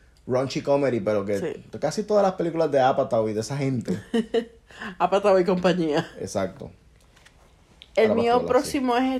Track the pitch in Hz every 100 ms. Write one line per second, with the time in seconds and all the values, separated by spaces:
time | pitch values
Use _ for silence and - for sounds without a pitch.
0 | _ _ - 123 135 151 143 143 139 117
1 | 98 107 98 101 92 - - - 147 214
2 | 208 208 196 190 170 160 156 139 131 135
3 | 127 117 110 104 113 139 135 127 - -
4 | - 233 226 - 240 - _ - 220 185
5 | 175 196 208 190 180 180 185 180 160 147
6 | - - 95 101 92 - - - _ _
7 | _ _ - _ _ _ _ - - -
8 | 220 220 233 240 247 254 - 294 254 240
9 | 262 262